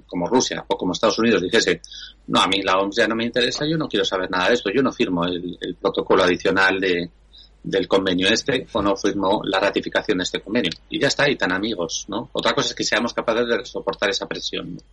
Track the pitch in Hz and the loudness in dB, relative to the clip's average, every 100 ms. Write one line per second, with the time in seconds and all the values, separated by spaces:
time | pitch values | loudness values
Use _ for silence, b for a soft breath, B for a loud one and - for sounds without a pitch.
0 | - 92 90 123 - 82 - - 92 87 | -10 -6 0 2 2 -2 -4 -2 -2 0
1 | 113 107 113 98 90 110 95 85 B B | 2 4 4 4 4 2 2 0 B B
2 | B - - - 92 98 95 95 98 107 | B -16 -2 0 2 2 2 2 2 2
3 | 107 113 117 127 123 - 151 165 135 104 | 0 0 -2 0 0 0 -2 -2 -2 0
4 | 95 95 92 92 92 120 101 117 127 - | 0 -2 -2 0 2 2 2 0 0 0
5 | 113 90 87 87 87 - 90 85 98 98 | 0 0 0 -2 -6 -8 -10 -4 -2 -2
6 | 95 98 90 87 98 95 95 95 95 87 | 2 4 4 4 2 2 2 2 0 0
7 | 87 - _ B B _ - 98 - 98 | -2 -10 _ B B _ -4 -2 2 2
8 | 95 90 95 113 - - - 110 101 98 | 2 2 2 2 0 -4 -4 -2 0 0
9 | 101 95 95 104 - 95 98 98 - 98 | -2 0 0 0 0 0 0 0 -2 -2
10 | - 92 90 - - 117 98 - - 110 | 0 -2 -2 -6 -4 -2 -2 -4 -8 -2
11 | 139 - 143 117 95 95 110 104 82 - | 0 2 0 0 0 -2 -2 -2 -4 -6
12 | - 104 127 117 117 117 120 - 110 110 | -6 -8 -6 -2 0 0 -2 -2 -2 0
13 | 117 - 113 113 120 117 - - - - | 0 -2 -2 0 0 0 -2 -6 -6 -2
14 | 104 98 98 - - - - 85 - | -2 -2 -4 -8 -6 -8 -8 -12 -16